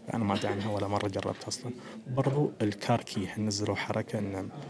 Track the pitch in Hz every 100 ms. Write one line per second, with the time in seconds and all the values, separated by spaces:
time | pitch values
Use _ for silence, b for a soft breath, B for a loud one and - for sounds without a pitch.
0 | - 117 104 101 104 98 107 104 98 101
1 | 101 101 98 98 - - 123 - B B
2 | - 131 135 143 147 - 107 101 - 120
3 | - - 90 - 107 101 104 98 - 107
4 | 107 110 101 95 95 -